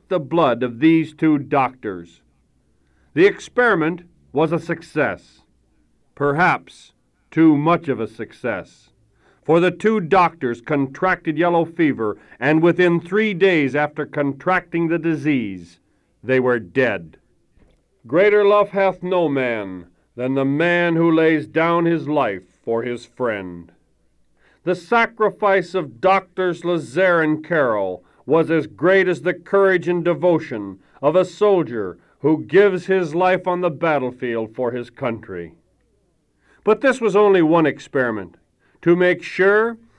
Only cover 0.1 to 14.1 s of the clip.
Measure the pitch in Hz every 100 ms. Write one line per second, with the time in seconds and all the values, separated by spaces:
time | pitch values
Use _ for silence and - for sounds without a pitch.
0.1 | 180 131 165 143 117 123 117 160 160 147
1.1 | - 160 147 117 143 127 - 110 90 85
2.1 | _ _ _ _ _ _ _ _ _ _
3.1 | 147 196 - - - 247 185 156 175 -
4.1 | _ _ 131 160 165 - 165 - 160 120
5.1 | 90 _ _ _ _ _ _ _ _ _
6.1 | - 143 147 175 131 - - - _ _
7.1 | _ _ 160 160 147 151 170 156 113 110
8.1 | - 107 - 123 98 85 _ _ _ _
9.1 | _ _ _ - 165 180 175 220 220 160
10.1 | 190 170 - 127 120 - 147 135 135 185
11.1 | 175 165 151 175 170 165 170 156 120 107
12.1 | 101 _ - 131 156 170 165 175 170 -
13.1 | 202 220 180 196 165 139 143 147 - 139